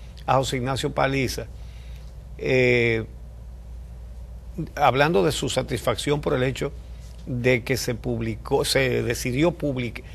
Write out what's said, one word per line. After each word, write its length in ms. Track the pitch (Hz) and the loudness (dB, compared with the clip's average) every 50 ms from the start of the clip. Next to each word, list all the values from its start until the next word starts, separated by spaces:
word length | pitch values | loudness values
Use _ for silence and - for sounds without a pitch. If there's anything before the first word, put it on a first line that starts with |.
| - - - - - | -16 -14 -14 -4 0
a 100 | - 131 | 2 4
José 220 | 131 131 120 135 | 4 4 2 0
Ignacio 360 | 131 120 131 135 117 - 143 135 | -2 -2 -2 -2 -2 -2 0 2
Paliza, 520 | - 139 135 135 139 131 107 - - 117 - - - - - - - - - - - - - - - - - - | 2 2 2 2 2 0 0 -2 -4 -8 -8 -10 -12 -12 -12 -14 -14 -14 -12 -12 -12 -14 -14 -14 -14 -14 -14 -10
eh, 680 | - - - 131 127 127 123 123 120 117 117 113 110 110 - - - - - - - - - - - - - - - - - - - - - - - - - - - - - - - 160 - - | -4 0 4 4 6 6 6 6 6 4 4 2 2 0 -4 -10 -14 -14 -14 -14 -14 -14 -14 -14 -14 -14 -14 -14 -14 -14 -14 -14 -14 -14 -14 -12 -12 -12 -12 -14 -14 -14 -10 -8 -6 -6 -6 0
hablando 480 | 143 143 131 120 135 143 156 170 196 180 | 4 4 6 6 6 6 6 6 4 4
de 80 | 156 | 4
su 160 | - - - | 2 0 -2
satisfacción 720 | 127 - 131 127 - 139 110 - 131 113 - - - 147 147 | -2 0 0 0 0 -2 0 0 0 0 0 0 0 0 0
por 140 | 147 - 147 | 2 0 2
el 100 | 131 127 | 2 2
hecho 300 | 135 123 - 147 143 - - - - - - - - - - - | 0 0 -2 -4 -4 -6 -8 -12 -14 -14 -14 -14 -14 -14 -12 -8
de 380 | - 127 120 120 123 127 120 117 | -6 -4 2 4 6 6 6 4
que 140 | - 131 | 2 0
se 180 | 117 - - 120 | 0 0 -2 -2
publicó, 720 | 104 - 127 120 113 113 113 107 - - - 131 151 143 | -2 -2 -2 -2 -2 -2 -2 -4 -4 -2 0 0 2 2
se 380 | - - 139 135 127 120 117 113 | 2 4 4 4 4 2 2 2
decidió 500 | 113 120 - - 127 120 131 156 175 170 | 0 -2 -2 -2 -2 2 2 2 2 2
public-, 500 | - 151 147 131 127 123 117 - - - - | 0 -2 -2 -2 -2 -4 -4 -6 -10 -12 -14